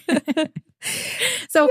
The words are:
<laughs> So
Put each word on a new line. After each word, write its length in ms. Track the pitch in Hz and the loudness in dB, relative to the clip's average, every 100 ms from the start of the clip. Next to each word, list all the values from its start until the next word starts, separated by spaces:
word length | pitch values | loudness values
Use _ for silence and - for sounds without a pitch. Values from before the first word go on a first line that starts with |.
| - | 0
<laughs> 40 | 254 - 294 311 - - _ - - - - 508 494 - | 0 0 -2 -2 -6 -18 _ -8 -6 -6 -4 -4 -4 0
So 180 | 320 302 | 4 4